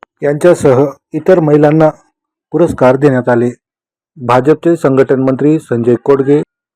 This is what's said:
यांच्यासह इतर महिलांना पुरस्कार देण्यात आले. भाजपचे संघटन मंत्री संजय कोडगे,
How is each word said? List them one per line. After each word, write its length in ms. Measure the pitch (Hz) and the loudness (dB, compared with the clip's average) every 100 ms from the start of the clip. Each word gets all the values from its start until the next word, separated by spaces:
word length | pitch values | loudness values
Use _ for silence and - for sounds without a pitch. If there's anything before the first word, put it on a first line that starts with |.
| _ _ | _ _
यांच्यासह 640 | 143 151 175 165 147 127 143 - _ | -6 0 2 2 2 2 0 -6 _
इतर 280 | 156 151 180 | -6 0 0
महिलांना 500 | 156 147 147 156 156 - _ _ _ _ _ | 2 2 2 2 0 -2 _ _ _ _ _
पुरस्कार 440 | 156 170 127 127 135 | -4 -2 0 0 2
देण्यात 320 | 143 127 123 | 0 0 0
आले. 220 | 120 120 123 _ _ _ _ _ - 120 | 0 -2 -6 _ _ _ _ _ -10 -2
भाजपचे 500 | 127 131 156 170 170 | 0 0 0 0 -2
संघटन 440 | 147 135 131 131 | 0 0 0 -2
मंत्री 380 | 131 131 147 156 | -2 -2 -2 -2
संजय 360 | - 117 120 | -4 -4 -2
कोडगे, 480 | 117 - 139 135 147 - _ _ | -2 0 0 0 -2 -2 _ _